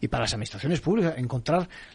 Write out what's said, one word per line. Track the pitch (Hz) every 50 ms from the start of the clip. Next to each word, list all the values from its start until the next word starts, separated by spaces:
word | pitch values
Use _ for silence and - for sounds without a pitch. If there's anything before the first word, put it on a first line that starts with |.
y | -
para | - - 123 113
las | 104 -
administraciones | 107 104 - - 98 135 147 175 151
públicas | - 160 208 233 180 165 -
encontrar | 123 127 120 131 120 117 - 160 185 175 - - - - -